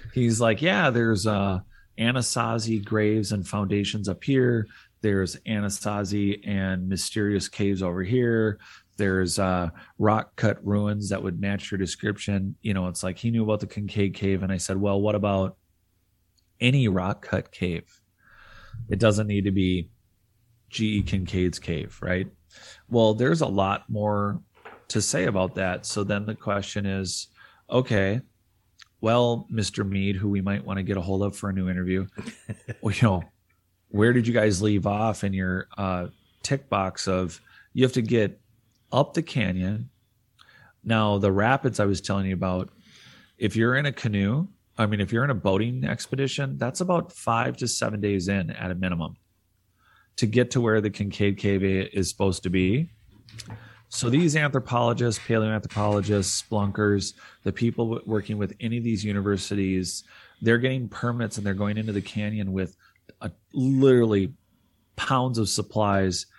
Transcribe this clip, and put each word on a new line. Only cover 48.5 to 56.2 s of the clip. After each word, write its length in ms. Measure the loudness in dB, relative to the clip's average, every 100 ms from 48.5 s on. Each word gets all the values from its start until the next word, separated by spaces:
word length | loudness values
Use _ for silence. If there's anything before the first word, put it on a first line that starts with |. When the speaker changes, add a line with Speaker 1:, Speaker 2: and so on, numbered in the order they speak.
| -4 -6
Speaker 1:
a 40 | -4
minimum 400 | -2 -2 -4 -10 _ _ _ _ _ _ _ _ _ -4
to 80 | 2
get 260 | 2 2
to 100 | 2
where 200 | 2 2
the 80 | 2
Kincaid 480 | -2 -4 0 0 0
Cave 260 | 0 2
i-, 260 | 2 0 -2
is 160 | -2 -4
supposed 340 | 0 0 0
to 60 | -2
be. 400 | 2 2 0 -2 -8 _ -20 -20 -20 -16 -18 -18 -20 _
So 160 | -4 2
these 280 | 4 4 4
anthropologists, 840 | 2 0 0 2 2 2 0 -2 0
paleoanthropologists, 1160 | 2 2 0 -4 -2 2 2 2 2